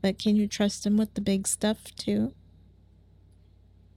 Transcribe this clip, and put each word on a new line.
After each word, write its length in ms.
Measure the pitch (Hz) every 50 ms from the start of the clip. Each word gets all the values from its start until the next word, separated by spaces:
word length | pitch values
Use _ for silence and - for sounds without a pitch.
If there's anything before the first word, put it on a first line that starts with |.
but 160 | - 196 190 -
can 180 | - 214 208
you 100 | 214 208
trust 380 | 202 - - 208 202 - - -
him 140 | 208 208 214
with 160 | 220 - -
the 80 | -
big 260 | 202 202 196 190 196 -
stuff 360 | - - - 208 220 - - - -
too? 380 | - - - 208 208 220 262 - - - - - - - - - - - - - - - _ - - - - - - - - - - - - - - - - _